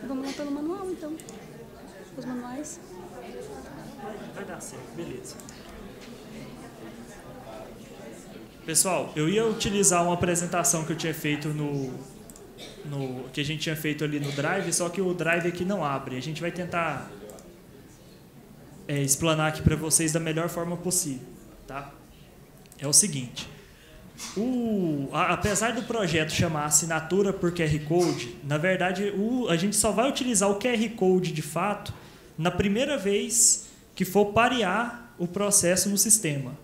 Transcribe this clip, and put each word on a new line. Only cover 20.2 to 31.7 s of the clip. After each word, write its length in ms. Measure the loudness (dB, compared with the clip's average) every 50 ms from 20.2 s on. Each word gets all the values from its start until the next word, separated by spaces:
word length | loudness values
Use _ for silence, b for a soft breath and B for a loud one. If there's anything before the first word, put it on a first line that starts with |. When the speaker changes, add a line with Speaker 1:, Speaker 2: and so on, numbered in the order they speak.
| 2 2 0 2 0 0
Speaker 2:
forma 280 | -2 -2 -4 -4 -4
possível, 500 | -2 -2 0 0 0 0 0 -4 -6 -8 -14 -16 -18 -18 -20 -20 -20 -12
tá? 260 | -8 -8 -8 -8 -10 -16 -18 -20 -20 -20 -20 -20 -20 -20 -20 -20 -20 -20 -20 -20 -20 -14
É 100 | -6 -2
o 60 | 4 4
seguinte, 560 | 6 4 4 0 -4 -6 -6 -8 -12 -12 -12 B B B B B B B B B B B B -16 -14 -14 -8 -4
o, 720 | -2 0 0 0 0 2 2 2 2 2 2 2 0 -2 -2
a, 220 | 0 0 2 2 2
apesar 400 | 2 2 2 2 2 2 0 0
do 100 | -2 -4
projeto 480 | -2 0 0 2 2 4 2 2 2
chamar 340 | 2 2 2 2 2 0 0
assinatura 680 | 4 4 2 4 4 0 0 0 2 4 4 4 4 2
por 180 | 2 2 2
Q 120 | 2 4 2
R 160 | 4 4 2
Code, 560 | 2 4 4 6 6 4 2 0 -4 -8 -8 -8 -4
na 120 | 0 0
verdade, 560 | 2 4 4 4 4 2 2 2 0 0 0 0
o, 320 | 0 2 2 2 0 2 2
a 80 | 2
gente 180 | 4 4 2 4
só 160 | 4 4 4
vai 180 | 4 4 2 2
utilizar 400 | 2 0 0 2 4 4 4 4
o 60 | 2
Q 140 | 2 2 2
R 200 | 2 2 2 0
Code, 420 | 0 2 4 6 6 6 4 2 -2
de 80 | -4
fato, 520 | -4 -4 -2 0 0 0